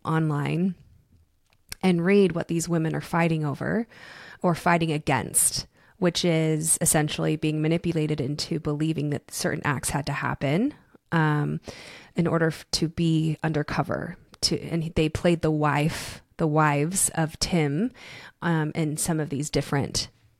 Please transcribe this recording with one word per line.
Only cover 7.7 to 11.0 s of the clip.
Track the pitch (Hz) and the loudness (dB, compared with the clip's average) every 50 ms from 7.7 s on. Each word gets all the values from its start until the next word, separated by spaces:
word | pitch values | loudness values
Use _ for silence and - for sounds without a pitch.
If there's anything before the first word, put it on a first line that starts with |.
| 165 175 - 170 160 160 151 151 151 147 | 0 2 0 0 0 0 0 0 -2 -2
into | 131 135 147 - - - 170 151 | -2 -4 -4 -6 -4 -4 -4 -4
believing | - 151 147 147 156 160 160 156 147 147 | -2 -2 -2 0 0 0 0 0 -2 -2
that | 143 - _ - | -2 -4 _ -10
certain | - - - - 143 - - | -10 -4 -2 -2 -2 -2 -2
acts | 147 135 147 - - | -2 -2 -2 -2 -4
had | - 143 143 | -4 -2 -4
to | 143 | -4
happen, | 143 - 139 127 139 - 147 135 151 190 254 294 - - _ _ _ - | -6 -4 -4 -4 -4 -2 0 0 2 2 0 0 -4 -8 _ _ _ -20